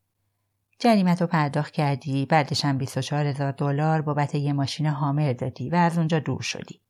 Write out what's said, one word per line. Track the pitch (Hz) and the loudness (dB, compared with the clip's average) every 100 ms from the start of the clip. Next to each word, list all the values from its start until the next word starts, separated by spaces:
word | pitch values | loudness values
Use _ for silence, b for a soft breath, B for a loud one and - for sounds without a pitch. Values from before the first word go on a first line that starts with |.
| _ _ _ _ _ _ _ _ | _ _ _ _ _ _ _ _
جریمتو | 240 214 180 175 170 | 4 4 4 2 2
پرداخت | 170 147 147 151 | 2 2 0 -2
کردی، | - 147 139 147 135 135 | -2 0 -2 -2 -2 2
بعدش | 160 139 - 147 | 2 2 0 0
هم | 135 | -2
بیست | 135 - | -2 -4
و | |
چهار | 131 147 147 | -2 -2 -2
هزار | 139 139 | -2 -4
دلار | 139 143 139 156 160 | -2 -2 0 2 0
بابت | 147 147 143 147 | 0 -2 -2 0
یه | 143 | 0
ماشین | 143 139 - 151 | 0 -2 -2 -2
هامر | 143 147 143 151 | 0 0 2 0
دادی | 123 131 - 123 | 0 -4 -6 -2
و | 170 | 2
از | 170 170 | 4 2
اونجا | 160 160 | 2 0
دور | 135 131 | 0 -4
شدی. | - - - - | -6 -10 -12 -18